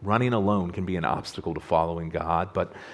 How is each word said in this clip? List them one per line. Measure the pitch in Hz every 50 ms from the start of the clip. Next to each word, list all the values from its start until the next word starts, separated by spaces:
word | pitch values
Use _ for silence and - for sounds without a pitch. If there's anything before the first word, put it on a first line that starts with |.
running | - 98 107 117 127 123 120
alone | 110 98 101 104 101 90 87
can | 87 92 92
be | 90 92
an | 87 80
obstacle | - - 85 - - - - - 85 80
to | -
following | - - 85 80 80 85 85 85 82 82
God, | 82 82 80 80 85 82 92 98 -
but | 95 87 - - - - -